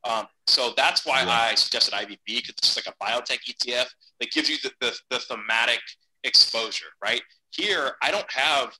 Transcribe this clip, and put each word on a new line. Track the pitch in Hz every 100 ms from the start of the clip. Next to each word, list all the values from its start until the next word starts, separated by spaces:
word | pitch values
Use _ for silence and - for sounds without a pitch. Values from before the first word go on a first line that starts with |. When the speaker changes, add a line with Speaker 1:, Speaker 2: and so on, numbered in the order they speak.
Speaker 1:
Um, | 123 113 104 _ -
so | - 123 123
that's | 135 - 156
why | 135
Speaker 2:
Yeah. | 123
Speaker 1:
I | 117 113
suggested | 107 - 120 -
I | 101 104
B | 98 -
B, | 117
'cause | -
it's | - -
just | - 92
like |
a | -
biotech | 101 120 123 127 -
E |
T | - 120
F | 123 123 - _ _
that | 120
gives | 151 151
you | 151
the, | 131 -
the, | 120 - _
the | 123
thematic | - 117 107 113 120 113 - - _ _
exposure, | 123 - - 113 110 - 78 _
right? | 101 117 - _ _
Here, | - 202 180 135 -
I | 135
don't | 196 -
have | 127 147 143 123